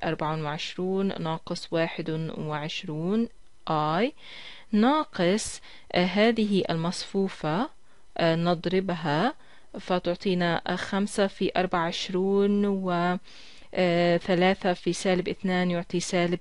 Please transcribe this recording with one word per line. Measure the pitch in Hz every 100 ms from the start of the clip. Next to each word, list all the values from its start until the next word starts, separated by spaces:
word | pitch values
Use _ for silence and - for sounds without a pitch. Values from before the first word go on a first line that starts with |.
أربعة | 165 151 156 160
وعشرون | 151 156 - - 185 190 196 -
ناقص | 165 165 - 170 -
واحد | 165 165 - 160 160 160 -
وعشرون | 151 151 151 - 180 151 175 220 226 - - - -
آي، | 156 151 170 262 - - - - - -
ناقص، | 208 240 311 302 - 175 214 - - - - -
آه، | 180
هذه | 185 196 226 226 208 190 -
المصفوفة، | 165 170 - - 196 190 - 156 170 285 - - - - -
آه، | 165
نضربها | 165 170 170 175 185 190 170 160 147 240 - - - - 233
فتعطينا، | - 180 175 175 202 180 175 165 -
آه، | 180
خمسة | - 196 208 - 196
في | - 196 175
أربعة | 185 180
وعشرون | 165 - - 185 190 196 202 202 202
و، | 196 185 175 175 180 - - - - -
آه، | - 180 170 175 170
ثلاثة | - 175 185 196 190
في | 175 180
سالب | 175 196 180 180
اثنان | 185 190 180 180
يعطي | 175 180 175
سالب | - 180 175 175